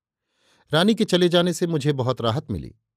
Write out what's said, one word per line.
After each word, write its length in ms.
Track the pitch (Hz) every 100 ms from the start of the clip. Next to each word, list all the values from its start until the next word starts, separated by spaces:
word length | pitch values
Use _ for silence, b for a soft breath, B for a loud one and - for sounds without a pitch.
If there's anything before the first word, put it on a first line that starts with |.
| _ _ _ _ _ _ _
रानी 220 | 147 202
के 100 | 220
चले 240 | 214 175 175
जाने 240 | 175 180
से 140 | 170 175
मुझे 260 | 160 143
बहुत 280 | 139 123 127
राहत 300 | 113 117 -
मिली। 260 | 92 60 - _